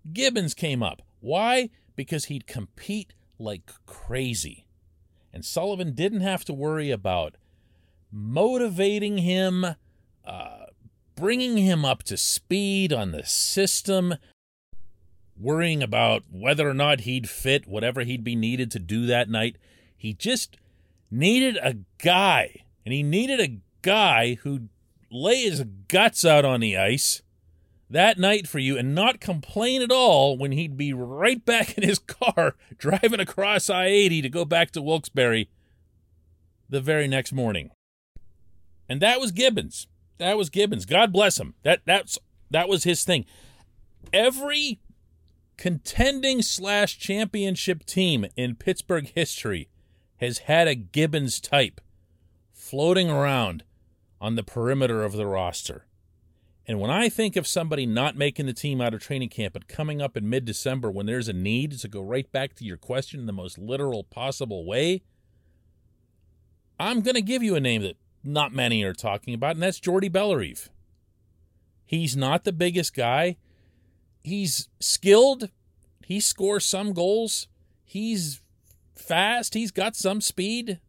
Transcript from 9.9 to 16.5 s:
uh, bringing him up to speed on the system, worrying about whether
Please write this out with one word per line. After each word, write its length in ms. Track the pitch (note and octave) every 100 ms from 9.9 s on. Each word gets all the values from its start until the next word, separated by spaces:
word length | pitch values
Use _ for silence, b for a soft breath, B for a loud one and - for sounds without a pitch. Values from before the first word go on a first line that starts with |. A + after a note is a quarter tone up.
| _ _ _
uh, 340 | - F#2 - - - _ - _ _
bringing 440 | - F#3+ B3 B3+ A3
him 260 | F#3+ E3
up 180 | C#3 B2
to 140 | - G2+
speed 760 | - - - F#3+ G3+ G3 F#3
on 200 | B2+ G2
the 120 | D2+
system, 920 | - - - F#3+ G3 - G3 F#3+ F3+ D#3+ b b _ _ _ - - - - - - F2+
worrying 440 | A#2 D#3+ E3+ D3+
about 420 | A#2 A2+ A#2 A2 -
whether 380 | F#2 A#2+